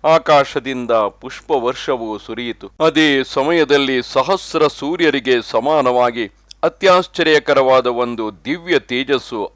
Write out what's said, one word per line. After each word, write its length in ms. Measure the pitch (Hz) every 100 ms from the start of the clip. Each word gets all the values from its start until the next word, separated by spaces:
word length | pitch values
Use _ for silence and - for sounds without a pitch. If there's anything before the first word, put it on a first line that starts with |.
| 151
ಆಕಾಶದಿಂದ 840 | 160 160 147 135 143 127 127 120
ಪುಷ್ಪವರ್ಷವು 1300 | 113 101 - 131 - - 143 120 127 - 127 113 104
ಸುರಿಯಿತು. 540 | - 110 120 113 101 _
ಅದೇ 440 | 160 151 156 139
ಸಮಯದಲ್ಲಿ 800 | 131 139 139 170 139 143 135 127
ಸಹಸ್ರ 640 | 120 135 131 190 - 165 151
ಸೂರ್ಯರಿಗೆ 760 | - 143 175 165 139 120 123
ಸಮಾನವಾಗಿ 880 | - 113 127 156 127 123 123 120 104 _ _ -
ಅತ್ಯಾಶ್ಚರ್ಯಕರವಾದ 1200 | 170 - 190 180 180 - 160 151 143 135 131 131 123
ಒಂದು 580 | 120 123 117 110 95 123
ದಿವ್ಯ 340 | 175 170 160
ತೇಜಸ್ಸು 720 | - 127 135 135 - 113 101